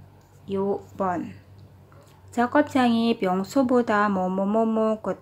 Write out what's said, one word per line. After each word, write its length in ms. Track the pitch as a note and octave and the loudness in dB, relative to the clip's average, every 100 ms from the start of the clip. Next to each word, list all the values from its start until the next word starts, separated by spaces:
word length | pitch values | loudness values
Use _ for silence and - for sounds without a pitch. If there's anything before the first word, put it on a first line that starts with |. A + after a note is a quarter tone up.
| - - _ - - | -20 -20 _ -20 -8
yu 320 | G3 G3 - - - | -4 -2 -4 -8 -6
bon. 400 | F#3+ F3 - - - - - - - - - - - | -4 -4 -8 -14 -20 -20 -20 -20 -20 -20 -20 -20 -8
작업장이 880 | - A#3+ D4 D4 C4+ B3 A3+ A#3 A#3 | -4 2 2 2 2 2 2 0 0
평소보다 880 | F#3 F#3 F#3+ C#4 B3+ B3 A#3 G#3 G#3 | 0 0 0 0 2 2 2 2 2
뭐뭐뭐뭐 920 | G3 F#3 F#3+ G3 A3 A3+ A3 A3 G#3+ | 0 -2 -2 0 0 0 0 0 -2
것 180 | G3+ - | -4 -8